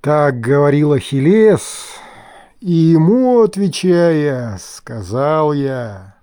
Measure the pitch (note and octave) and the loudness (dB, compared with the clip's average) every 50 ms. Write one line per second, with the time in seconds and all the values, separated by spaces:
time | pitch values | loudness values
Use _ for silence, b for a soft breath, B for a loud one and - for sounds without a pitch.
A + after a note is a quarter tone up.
0 | - C#3+ D3+ D3+ D3 C#3+ C3 B2 A2+ B2 C3+ C#3+ D3 C#3+ C#3 D3 D3+ D3 D3 C3 | 0 0 0 2 2 0 0 -2 -2 0 2 2 2 2 2 2 2 2 0 0
1 | - - - C#3 C3 D#3 G3 A3 A3 A3 F#3+ C3+ - - - - - - - B | -2 -4 -4 0 2 4 4 4 4 4 4 2 -2 -8 -16 -16 -18 -18 -20 B
2 | B B B B B B B B B B B B - F3+ E3+ E3 D#3+ D#3+ E3 D#3+ | B B B B B B B B B B B B -6 -2 0 2 4 4 4 4
3 | D#3 E3+ G#3+ B3+ C4 B3+ B3+ A#3+ A3+ G#3+ - F#3+ G3+ F#3+ - - - F#3 F3 F3 | 4 2 2 2 2 2 4 2 2 2 0 -2 -4 -4 -4 -2 0 0 2 2
4 | E3+ E3+ D#3+ D3+ D3 D3 C3+ B2 B2 A#2 G2+ F#2 - - - - _ - A#2 A#2 | 2 2 2 0 0 -2 -4 -4 -6 -8 -10 -12 -14 -18 -20 -20 _ -14 -12 -12
5 | G2 F2+ G2+ B2 C#3 D3 D#3 D#3 D#3 D3+ D3+ C#3+ C#3 C3+ C3 B2+ A#2+ A2 G2+ F#2+ | -10 -8 -6 -4 -2 -2 0 0 0 0 -2 -2 -4 -4 -6 -6 -8 -10 -12 -16
6 | F#2+ F#2+ - _ | -18 -20 -20 _